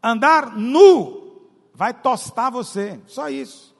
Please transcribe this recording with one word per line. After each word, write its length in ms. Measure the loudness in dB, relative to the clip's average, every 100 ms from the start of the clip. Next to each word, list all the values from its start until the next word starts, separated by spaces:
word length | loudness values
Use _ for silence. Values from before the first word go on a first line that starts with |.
Andar 540 | -4 -2 2 2 0 -8
nu 840 | -2 6 8 8 0 -12 -20 -20 _ _ _
vai 180 | _ -8
tostar 580 | -4 -4 -4 -8 -6 -6
você, 480 | -6 -12 -10 -12 -14 _
só 220 | -14 -10
isso. 480 | -10 -12 -18 _ _